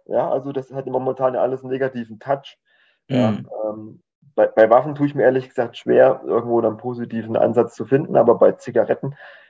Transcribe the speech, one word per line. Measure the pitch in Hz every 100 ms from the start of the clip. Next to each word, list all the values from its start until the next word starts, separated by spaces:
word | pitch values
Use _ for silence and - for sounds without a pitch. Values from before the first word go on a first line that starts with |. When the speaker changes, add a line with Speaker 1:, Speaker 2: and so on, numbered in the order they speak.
| -
Speaker 1:
Ja, | - 160
also | 139 135
das | 135 127
hat | 135 131
momentan | 127 131 131 131
ja | 123
alles | 117 131
einen | 131
negativen | 131 131 123 113 110
Touch. | - 139 - _ _ _ _ _ -
Ja, | 127 117
Speaker 2:
Mhm. | 104 - 110 107
Speaker 1:
ähm, | 107 110 - _ _ _ -
bei, | 107
bei | - 110
Waffen | 120 147 143
tue | 143
ich | 139
mir |
ehrlich | 120 131 127
gesagt | - 117 -
schwer, | - 123 - - 67
irgendwo | 101 120 117
einen | 113 110
positiven | 123 120 113 113 110 113
Ansatz | 117 117 117 -
zu | 113
finden, | 135 - 135
aber | 120 -
bei | -
Zigaretten, | - - 120 104 - 135 143 - - _